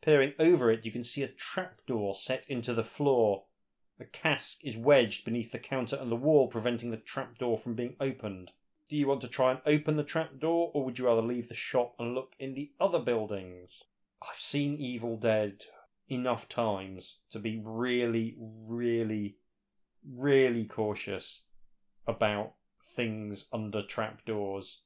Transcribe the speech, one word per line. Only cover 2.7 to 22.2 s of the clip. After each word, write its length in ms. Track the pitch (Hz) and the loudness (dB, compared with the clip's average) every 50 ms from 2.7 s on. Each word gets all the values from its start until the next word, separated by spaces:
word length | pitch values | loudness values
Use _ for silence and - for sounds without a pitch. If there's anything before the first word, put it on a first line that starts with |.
the 120 | 120 113 110 | -2 -2 -2
floor. 600 | - - - 147 143 135 123 113 104 101 95 - _ _ _ _ _ _ _ _ _ _ _ | -4 -4 0 2 4 6 6 6 4 4 0 -4 _ _ _ _ _ _ _ _ _ _ _
A 60 | 117 | -18
cask 600 | - - - - 165 143 - - - - - - | -16 -16 -2 0 0 0 0 -4 -10 -12 -10 -8
is 120 | 143 110 | -8 -8
wedged 480 | 110 117 139 147 135 120 104 - - - | 0 4 6 8 8 6 4 -2 -6 -4
beneath 260 | - 113 120 110 - | -4 -2 -2 -4 -6
the 80 | - 113 | -8 -12
counter 380 | - - 139 131 123 113 - | -8 -4 -2 -2 -2 -2 -4
and 140 | 135 135 120 | -6 -2 -4
the 60 | 113 | -4
wall, 300 | 120 131 151 160 147 131 | 0 2 6 6 6 6
preventing 460 | 110 - 117 107 123 120 113 120 120 | 6 2 -2 0 0 -2 -2 -4 -6
the 40 | 113 | -6
trapdoor 640 | 110 _ - - 143 131 110 - - 127 120 113 107 | -8 _ -8 -8 -8 -8 -8 -8 -4 0 0 0 0
from 160 | - 123 113 | -2 -6 -4
being 220 | 113 120 123 - _ | -4 -4 -6 -4 _
opened. 540 | 135 135 127 - - 104 95 92 90 - _ _ _ _ _ _ _ _ | -4 -4 -4 -6 -8 -8 -8 -8 -12 -16 _ _ _ _ _ _ _ _
Do 80 | 147 | -2
you 120 | 151 143 135 | 0 2 2
want 140 | 139 127 | 2 0
to 60 | 123 117 | -2 -8
try 220 | - - 127 127 | 0 2 4 4
and 100 | 127 131 - | 4 2 2
open 300 | 151 151 151 151 - 156 | 2 2 4 4 2 0
the 80 | 151 147 | 0 0
trapdoor, 680 | - - 165 160 - - 131 151 160 170 170 170 165 | 0 -2 -2 -2 -2 -6 -4 -2 0 2 2 0 0
or 120 | - 147 131 | 0 -2 -2
would 160 | 131 120 120 | -2 -4 0
you 60 | 123 | 4
rather 140 | 123 117 113 | 4 4 4
leave 280 | 113 117 123 123 117 - | 4 2 -2 -4 -4 -6
the 60 | 113 | -10
shop 400 | - - - - 127 120 120 - - | -10 -10 0 2 2 2 2 -2 -6
and 160 | 120 117 123 | -4 -4 -2
look 220 | 131 131 - _ _ | -4 -6 -8 _ _
in 160 | 139 135 135 | -10 -8 -8
the 180 | 135 147 143 _ _ | -8 -10 -10 _ _
other 220 | 175 202 247 - | 0 2 2 0
buildings? 800 | 120 123 120 113 107 104 104 98 92 90 90 90 87 - - - - _ _ _ _ _ _ _ | 2 2 0 0 0 -2 -4 -6 -6 -10 -14 -16 -18 -20 -20 -20 -20 _ _ _ _ _ _ _
I've 180 | - - - - | -14 -14 -12 -10
seen 380 | - - - 143 143 143 147 151 | -10 -4 -2 0 0 0 -2 -2
Evil 380 | 143 123 123 117 110 117 113 | -4 -6 -6 -4 -4 -4 -4
Dead 480 | 110 113 117 110 110 107 101 98 - - - - - - _ _ _ _ _ | 0 2 4 4 4 2 0 -4 -10 -20 -20 -20 -20 -20 _ _ _ _ _
enough 400 | 139 123 123 127 120 113 - - | -4 -2 0 0 -2 -2 -4 -6
times 680 | - - 117 113 101 95 95 98 95 92 - - - _ _ _ | -2 0 0 0 0 -2 -6 -10 -12 -14 -14 -18 -20 _ _ _
to 80 | - 110 | -14 -8
be 200 | 104 113 110 113 | -6 -6 -6 -6
really, 760 | 104 110 110 113 120 127 123 123 120 117 113 113 113 113 110 113 | -8 -8 -4 -4 0 0 2 2 2 2 0 0 -2 -4 -6 -10
really, 960 | 113 110 110 110 110 110 117 117 120 117 117 117 113 107 107 107 104 101 - _ _ _ _ _ _ _ _ _ _ _ _ _ _ 147 | -14 -14 -14 -16 -10 -8 -6 -2 0 0 0 0 0 0 -2 -2 -4 -6 -8 _ _ _ _ _ _ _ _ _ _ _ _ _ _ -18
really 560 | 131 120 135 143 139 135 131 127 120 117 113 | -12 -4 2 6 6 6 6 6 4 0 -2
cautious 800 | 110 - - 110 107 101 - - - 98 95 - - - - _ _ - - - - _ _ _ _ _ _ - | -4 -2 -2 -2 -2 -2 -4 -6 -8 -8 -8 -8 -12 -16 -16 _ _ -20 -20 -20 -20 _ _ _ _ _ _ -6
about 480 | - 113 - | -6 -2 0